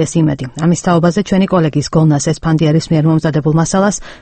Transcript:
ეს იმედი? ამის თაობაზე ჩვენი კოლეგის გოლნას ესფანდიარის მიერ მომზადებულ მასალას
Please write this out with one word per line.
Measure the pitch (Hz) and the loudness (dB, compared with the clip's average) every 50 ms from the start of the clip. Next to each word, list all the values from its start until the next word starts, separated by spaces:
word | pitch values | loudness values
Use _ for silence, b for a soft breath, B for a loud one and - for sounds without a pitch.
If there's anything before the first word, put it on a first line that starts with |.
| 160 | 0
ეს | - - | 0 0
იმედი? | 170 160 151 139 - 127 123 - - 160 | 0 0 0 -2 -4 -8 -12 -8 -4 0
ამის | 170 175 - - | 0 0 0 0
თაობაზე | 190 170 170 165 175 160 208 196 - | 0 0 2 2 2 0 0 -2 0
ჩვენი | 202 185 196 - 185 | 0 0 0 2 0
კოლეგის | 180 160 143 - 147 135 - - | 0 0 0 0 -2 -4 0 0
გოლნას | 160 160 156 147 139 - 165 151 | 2 2 4 2 2 0 -2 -4
ესფანდიარის | - - 165 156 151 165 151 151 160 - - | -2 -2 -2 0 2 2 2 2 0 0 0
მიერ | 170 156 151 165 | 0 2 2 2
მომზადებულ | 160 160 156 160 139 151 139 156 147 165 | 2 2 0 0 -2 0 0 0 0 0
მასალას | 160 - - 190 196 208 185 - B B B B | 0 0 0 0 0 0 -2 -4 B B B B